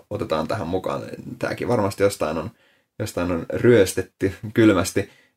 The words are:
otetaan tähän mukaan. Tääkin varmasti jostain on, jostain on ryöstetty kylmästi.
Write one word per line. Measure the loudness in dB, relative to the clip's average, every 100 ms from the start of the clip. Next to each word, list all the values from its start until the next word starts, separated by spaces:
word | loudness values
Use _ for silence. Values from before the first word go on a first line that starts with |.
| -10
otetaan | -6 -4 -2 -2
tähän | -4 -4
mukaan. | -4 -4 -6 -8 -12 -14 -8
Tääkin | -6 -4 -2
varmasti | 0 0 2
jostain | 0 0 -4 -4
on, | -8 -12 _ _ _ -10
jostain | -8 -4 -2
on | -4 -4
ryöstetty | 0 6 6 6 0 -6 -4 -4 -4 -6
kylmästi. | 4 6 6 2 -2 -4 _ _